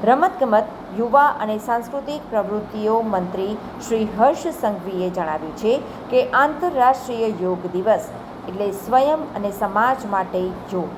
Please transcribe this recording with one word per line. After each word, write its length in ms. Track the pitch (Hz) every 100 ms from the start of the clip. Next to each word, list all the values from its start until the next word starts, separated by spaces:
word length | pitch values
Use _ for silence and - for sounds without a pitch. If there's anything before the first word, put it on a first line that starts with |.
રમતગમત, 600 | 208 262 370 370 254 190 - - - 190
યુવા 280 | 233 277 285
અને 320 | - 214 214
સાંસ્કૃતિક 600 | 214 240 233 277 285 294 -
પ્રવૃત્તિઓ 720 | 226 190 208 214 214 214 226
મંત્રી 540 | 220 190 180 185 190 214 - - -
શ્રી 200 | 220 214 185
હર્ષ 420 | 247 320 339 -
સંઘવીએ 500 | 220 196 175 185 180
જણાવ્યું 460 | 180 160 156 156 -
છે 240 | 214 262 - - -
કે 200 | 254 -
આંતરરાષ્ટ્રીય 1040 | 254 285 294 359 277 247 254 - 233 226 180
યોગ 300 | 180 180 180
દિવસ 360 | 180 196 190 - - - - -
એટલે 240 | 185 202
સ્વયં 460 | 196 - 254 277 311 285 208
અને 160 | 202 196
સમાજ 460 | 208 202 240 262 208
માટે 440 | 196 185 185 185 180 -
યોગ. 160 | 185 151